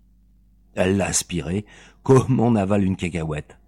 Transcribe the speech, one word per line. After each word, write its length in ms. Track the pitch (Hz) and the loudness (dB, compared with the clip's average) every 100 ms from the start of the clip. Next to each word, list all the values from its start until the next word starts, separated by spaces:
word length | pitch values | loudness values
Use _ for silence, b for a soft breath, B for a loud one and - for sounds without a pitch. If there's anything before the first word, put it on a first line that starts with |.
| _ _ _ _ _ _ _ | _ _ _ _ _ _ _
Elle 240 | - 95 98 | -2 0 0
l'a 80 | - | 0
aspiré 580 | 78 - 87 76 98 b b b b | -4 -4 -6 -4 -6 b b b b
comme 360 | - 131 120 123 | 2 4 4 0
on 160 | 113 | 2
avale 300 | 113 95 104 | 2 2 0
une 120 | 95 92 | 0 -2
cacahuète. 600 | 90 85 78 76 - - | -4 -6 -6 -8 -10 -18